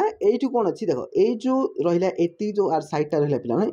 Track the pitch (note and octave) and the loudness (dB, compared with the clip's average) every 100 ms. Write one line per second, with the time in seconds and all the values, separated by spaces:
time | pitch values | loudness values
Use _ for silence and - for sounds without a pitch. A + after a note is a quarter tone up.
0 | G#4+ - G3 A#3+ C4+ B3 G3+ - E3+ C3+ | 0 0 0 2 0 0 0 -2 -2 -4
1 | - - G#3 A#3 B3+ C4 C4+ - D#3+ E3+ | -2 2 2 2 0 0 0 -2 0 2
2 | F#3 - E3+ - G#3 G#3 F#3 D#3 D3+ D3+ | 0 0 -2 -2 -4 0 0 0 -2 -4
3 | D3+ D#3+ D3 C3+ A#2+ A#2+ G#3+ | -2 0 0 0 -2 0 0